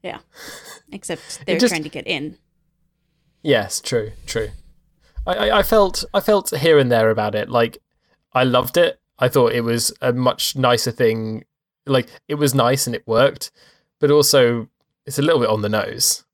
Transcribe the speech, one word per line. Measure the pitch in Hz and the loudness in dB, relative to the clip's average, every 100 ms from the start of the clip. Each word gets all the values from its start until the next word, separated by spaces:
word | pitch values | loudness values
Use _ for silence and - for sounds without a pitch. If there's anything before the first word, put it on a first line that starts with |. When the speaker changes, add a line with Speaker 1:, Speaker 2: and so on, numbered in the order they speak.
Speaker 1:
Yeah. | - - _ - - - - - _ | -12 -14 _ -20 -20 -20 -20 -20 _
Except | 196 - 165 - - | -18 -10 -12 -10 -14
Speaker 2:
It | - | -4
Speaker 1:
they're | - | 0
Speaker 2:
just | 247 | 2
Speaker 1:
trying | 175 | 0
to | 151 | -8
get | 151 - | -12 -8
in. | 156 147 - _ _ _ _ _ _ _ _ _ _ | -8 -8 -14 _ _ _ _ _ _ _ _ _ _
Speaker 2:
Yes, | 156 123 104 - | 0 0 0 -8
true, | - 120 107 - - | -4 -4 -4 -12 -8
true. | 117 104 - - _ _ _ _ - - | -6 -6 -10 -20 _ _ _ _ -10 -6
I, | 180 208 | -2 0
I, | 214 | 2
I | |
felt, | 196 220 196 - - | 2 2 2 -2 -4
I | 202 | -4
felt | - 208 185 143 | 2 0 0 -2
here | 160 151 | 4 4
and | 127 | 4
there | 117 110 | 4 2
about | 107 107 104 | 0 -2 -4
it. | 101 | -2
Like, | 123 117 - _ _ _ _ _ | 0 0 -2 _ _ _ _ _
I | 127 131 | 0 2
loved | 123 123 170 | 2 2 2
it. | 175 - _ _ | 2 0 _ _
I | 127 | 0
thought | 135 120 | 2 2
it | 120 | 0
was | 117 117 113 - | -2 -2 -2 -4
a | 127 | -4
much | 123 127 117 - 139 | 0 -2 -2 -6 0
nicer | 127 120 - | 0 2 -2
thing. | - 120 113 110 110 - _ _ _ - | 0 0 0 -6 -10 -14 _ _ _ -2
Like, | 131 123 - _ | -2 -2 -12 _
it | 147 | -2
was | 147 131 | 0 2
nice | 120 135 - | 2 0 -2
and | 117 | -6
it | - | -2
worked, | 113 135 - - _ _ _ _ _ | 2 2 0 -16 _ _ _ _ _
but | 147 | 2
also | 147 143 139 120 120 110 _ _ _ - | 4 4 4 4 2 -6 _ _ _ -12
it's | 135 | -2
a | |
little | 143 156 | 0 2
bit | 113 | 2
on | 107 | 0
the | 104 | 0
nose. | 107 - 110 - - _ | -2 -4 -4 -4 -4 _